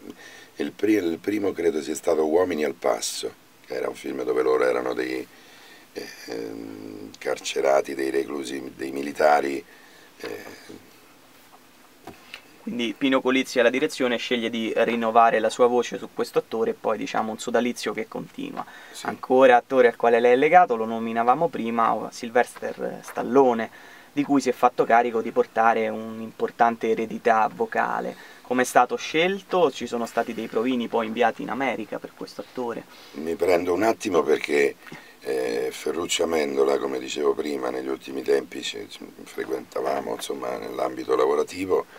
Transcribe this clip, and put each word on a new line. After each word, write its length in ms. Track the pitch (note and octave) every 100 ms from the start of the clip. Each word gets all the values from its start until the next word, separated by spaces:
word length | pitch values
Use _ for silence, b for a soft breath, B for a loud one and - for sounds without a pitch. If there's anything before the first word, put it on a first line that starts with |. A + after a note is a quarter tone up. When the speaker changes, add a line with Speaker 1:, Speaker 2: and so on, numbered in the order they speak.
| - - B B B -
Speaker 1:
Il 160 | D2
pri-, 240 | - G2+ G#2+
il 240 | E2+ D#2+
primo 320 | - G#2 G2
credo 300 | E2+ E2+ D#2
sia 100 | D2 D2+
stato 300 | - D#2 D#2
Uomini 380 | E2 F#2 D#2+
al 100 | D2
Passo, 580 | C2+ C#2 A1+ - - B1+ - _ _ -
che 100 | B1+
era 120 | B1+
un 80 | A#1+
film 280 | C#2 C2+
dove 180 | B1+ B1
loro 220 | B1+ B1+
erano 300 | B1 B1 B1+
dei, 320 | A#1+ B1+ B1+ B1+ B B B B B B
eh, 140 | - - - -
ehm, 840 | A#1 A1+ A1 A1+ G#1+ G#1+ G#1+ G#1+ -
carcerati, 720 | C2 B1+ - C#2 C#2 C#2 C2+
dei 160 | C2+ C2+
reclusi, 600 | C2 B1+ C#2+ B1+ B1+ C2 -
dei 160 | C2+
militari, 720 | C2+ C#2+ C#2+ D2+ D2 C#2 C#2 - B B B B -
eh. 680 | - G1+ - - - - - - - - _ - - - - - - _ - - B B - - -
Speaker 2:
Quindi 260 | A#2+ A#2 -
Pino 240 | C#3 C3
Colizzi 400 | B2+ C3 B2+ C3
alla 80 | A#2
direzione 480 | C3 D3+ - B2+ A#2
sceglie 320 | - A#2+ A2+
di 240 | A#2 A2+ -
rinnovare 640 | A2+ A#2 A2+ A#2 A#2 A2
la 100 | A2
sua 180 | - B2
voce 300 | B2 A#2 -
su 120 | -
questo 260 | - A#3+ A#3+
attore 320 | - A3+ A3+
e 20 |
poi, 240 | A3 - A3
diciamo, 340 | A2 A2 A2
un 80 | A2
sodalizio 540 | - A#2 A#2+ A#2 A#2
che 160 | G#2+ A2
continua. 560 | - E3 - - - - B B
Speaker 1:
Sì. 140 | - -
Speaker 2:
Ancora 500 | G#2+ - B2+ C3 A#2+
attore 320 | - C3 A#2+
al 80 | -
quale 240 | A#2+ A#2
lei 140 | B2
è 20 | B2+
legato, 400 | D3 F3+ F3 A#2
lo 80 |
nominavamo 640 | A2 A2+ A2+ A#2 A#2 C3+ E3+
prima, 640 | A2+ A2+ A#2 A2+ A2+ A#2
Sylvester 880 | - A#2+ B2 A#2+ - - B2 B2 -
Stallone, 640 | - - A#2+ B2+ C3 A#2 A2 B B B B
di 100 | -
cui 200 | C#3+ C#3
si 80 | B2+
è 20 |
fatto 320 | - B2 -
carico 380 | C#3+ A2+ B2 A2+
di 100 | A2+
portare 560 | B2 A#2+ - A2+ A2+ A2
un'importante 1040 | A2 A2+ A2 A2+ - A2+ - A#2 A#2 A2+
eredità 600 | A2 A2 A2+ A#2 A2+ A2 -
vocale. 580 | A2+ A2 A#2 A2+ B2 - B B
Come 220 | - B2+
è 20 | B2+
stato 320 | C3+ B2 A#2+
scelto? 720 | - D#3 F3+ G3 - F#3 D3+
Ci 160 | - A#2+
sono 180 | A#2+ A#2
stati 280 | - A#2
dei 140 | A2 A2+
provini 420 | A2+ B2 B2 A2+
poi 160 | A#2+ A2
inviati 380 | A2 A2+ -
in 60 | -
America 500 | A#2 C3+ A2 G#2+ -
per 120 | - -
questo 240 | - -
attore? 420 | - - A#2+ A2+ - B B
Speaker 1:
Mi 240 | - D#2+ E2
prendo 360 | E2+ F2 F2+
un 120 | F2
attimo 400 | A2 A2 G#2+ E2+
perché, 520 | C#2 D2+ - C#2+ C#2 - B B B B
eh, 480 | C2 C2 B1+ A#1 C2
Ferruccio 520 | - - D2 E2+ -
Amendola, 560 | E2 E2 D2 C2+ C2+ C#2
come 200 | C2+ C2
dicevo 340 | C2 C#2+ C#2+
prima, 360 | C2+ D2+ C#2 B1+
negli 180 | C2 C2
ultimi 360 | C2 - C2+
tempi 380 | C2 C#2 C2 B1+
ci, 240 | A#1+ A1+ G1+
ci 200 | - - -
frequentavamo, 920 | - - A#1 C2 - - C2 C#2 A#1 A1+
insomma, 420 | - C#2 B1 A#1+
nell'ambito 580 | A1 B1 C2 B1+ B1+ B1+
lavorativo, 680 | C2 D2 D2+ F2 F#2+ D#2 -